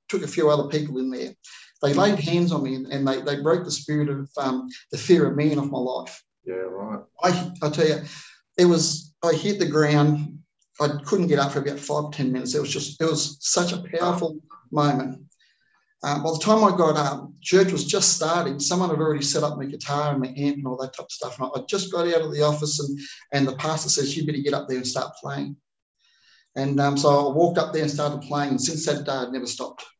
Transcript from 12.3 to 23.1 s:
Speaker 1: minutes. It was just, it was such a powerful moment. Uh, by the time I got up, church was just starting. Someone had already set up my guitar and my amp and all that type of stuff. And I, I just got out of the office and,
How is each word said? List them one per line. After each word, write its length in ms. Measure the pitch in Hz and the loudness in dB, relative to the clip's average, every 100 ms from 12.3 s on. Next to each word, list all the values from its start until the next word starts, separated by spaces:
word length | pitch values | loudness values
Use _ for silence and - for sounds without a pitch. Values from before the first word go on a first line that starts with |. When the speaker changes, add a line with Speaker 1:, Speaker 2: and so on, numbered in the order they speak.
Speaker 1:
minutes. 220 | 127 123 | -2 -2
It 60 | 147 | -4
was 120 | - | -2
just, 260 | 156 - - | -4 -6 -4
it 20 | |
was 320 | 160 151 - - | -2 0 -4 -6
such 320 | - - 175 | -2 0 0
a 120 | - - 165 | -2 -6 -2
powerful 420 | 175 175 165 156 - - - | 0 0 -2 -6 -16 -20 -6
moment. 540 | 147 147 131 127 - - _ _ _ _ _ _ _ | 0 2 2 -2 -10 -16 _ _ _ _ _ _ _
Uh, 200 | 143 147 | -4 -2
by 80 | 156 | -2
the 100 | 156 | 0
time 220 | 208 220 | 4 6
I 100 | 208 | 6
got 220 | 175 165 151 | 6 4 4
up, 340 | 143 135 - - | 0 -2 -10 -8
church 280 | - 180 185 | 4 6 6
was 140 | 160 | 2
just 320 | - 202 185 - | 0 2 2 2
starting. 420 | 160 175 143 143 | 2 0 0 -2
Someone 300 | - 180 180 | -2 0 0
had 100 | 151 | 2
already 260 | 156 143 | 0 0
set 180 | 139 160 | 0 0
up 160 | 147 147 | 0 -2
my 80 | 139 | -8
guitar 460 | - - 143 147 | -8 -4 -2 0
and 80 | 139 | -2
my 80 | 131 | -2
amp 280 | 139 143 143 | -2 -2 -2
and 100 | 135 | -4
all 120 | 127 | -6
that 160 | 131 | -8
type 120 | - - | -10 -14
of 60 | |
stuff. 260 | - 127 123 | -10 -10 -6
And 120 | 131 | -6
I, 60 | 131 | -6
I 40 | - | -4
just 240 | 196 185 | -4 -2
got 160 | 175 170 | -2 2
out 140 | 165 | 2
of 100 | 156 | 0
the 100 | 147 | 2
office 380 | 151 147 151 - | 2 2 -2 -4
and, 180 | 143 143 - | -4 -6 -10